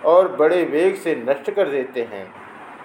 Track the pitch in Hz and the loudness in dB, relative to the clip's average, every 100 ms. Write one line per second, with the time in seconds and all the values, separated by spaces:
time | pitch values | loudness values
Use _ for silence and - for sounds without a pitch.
0 | 151 175 190 139 156 180 151 143 190 185 | 6 4 4 2 2 2 0 2 0 0
1 | 170 131 117 143 - 202 165 139 127 127 | -4 -4 -2 -4 -2 -2 -2 -2 -4 -6
2 | 113 101 92 - - - - - | -8 -10 -16 -18 -20 -20 -20 -20